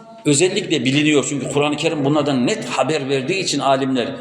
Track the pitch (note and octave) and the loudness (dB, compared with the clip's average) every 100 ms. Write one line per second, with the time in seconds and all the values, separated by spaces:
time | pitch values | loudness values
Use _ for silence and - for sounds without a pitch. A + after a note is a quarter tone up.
0 | - - D3+ C#3+ F#3 G3+ G#3 D3+ B2+ C#3+ | -18 -4 0 2 2 2 -2 0 0 2
1 | D3+ D3 C#3+ C#3+ - C#3+ D3 D3 D#3+ D#3 | 4 2 2 -2 -2 0 0 0 -2 0
2 | C#3 D3+ C#3+ C3 B2+ G#3+ - - C3 D#3 | 0 2 2 0 0 -2 -4 -2 0 -2
3 | C3+ C#3 B2+ F#3+ E3 C#3+ C3 C3+ C3+ B2+ | -2 -2 -2 -2 -2 0 2 2 2 0
4 | A2 C3+ | -2 -6